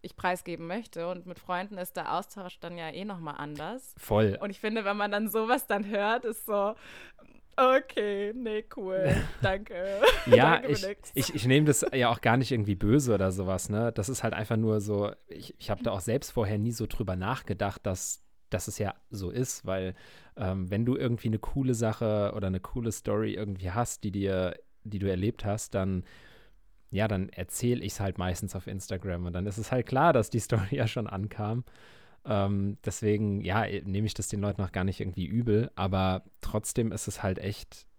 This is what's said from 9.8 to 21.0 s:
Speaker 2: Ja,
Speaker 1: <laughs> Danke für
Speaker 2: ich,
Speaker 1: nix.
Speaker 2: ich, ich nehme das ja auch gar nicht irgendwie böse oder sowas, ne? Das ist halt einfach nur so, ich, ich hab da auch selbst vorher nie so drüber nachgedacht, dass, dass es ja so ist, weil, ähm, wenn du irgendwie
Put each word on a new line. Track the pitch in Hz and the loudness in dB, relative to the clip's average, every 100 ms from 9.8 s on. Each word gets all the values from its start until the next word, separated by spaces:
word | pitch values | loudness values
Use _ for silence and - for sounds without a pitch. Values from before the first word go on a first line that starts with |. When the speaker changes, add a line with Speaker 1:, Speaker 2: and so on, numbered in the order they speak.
| 190 196 285 - - | -6 6 6 6 8
Speaker 2:
Ja, | - 294 | 8 10
Speaker 1:
<laughs> | - | 6
Danke | 175 | 2
für | |
Speaker 2:
ich, | 143 190 | 0 -2
Speaker 1:
nix. | 208 - | -8 -4
Speaker 2:
ich, | - 131 | 0 0
ich | - 117 | 0 6
nehme | 135 151 | 8 8
das | 135 - | 4 2
ja | 131 120 | 2 2
auch | 113 | 4
gar | 120 123 | 4 4
nicht | 123 | 4
irgendwie | 120 101 95 | 0 0 2
böse | 104 135 127 | 6 6 6
oder | 101 95 | 4 4
sowas, | 92 92 92 - | 2 -2 -2 0
ne? | 107 117 | 0 0
Das | 113 101 | 0 -4
ist | 127 | -2
halt | 117 | -2
einfach | 104 107 113 | -2 0 2
nur | 110 107 | 4 2
so, | 101 104 104 98 - | 2 0 0 -4 -16
ich, | 82 - - | -16 -16 -12
ich | - | -6
hab | 101 | -4
da | 117 | -2
auch | 95 | -2
selbst | 98 127 - | -2 -2 -2
vorher | - 101 104 | -2 0 0
nie | 110 | -2
so | 113 110 | -2 -4
drüber | - 101 92 | -2 -2 -2
nachgedacht, | 95 131 - 104 101 - | -2 -4 -4 -2 -2 -2
dass, | 104 95 - - - - - | -6 -4 -6 -10 -12 -20 -6
dass | - - | -4 -4
es | - | -4
ja | 101 - - | -4 -4 -12
so | 104 90 | -6 -4
ist, | 120 127 - - | -2 -4 -4 -4
weil, | 95 92 92 - - - - | -2 -2 -6 -16 -20 -20 -6
ähm, | 95 95 92 | -2 -2 0
wenn | 101 117 | 0 2
du | |
irgendwie | 135 | 2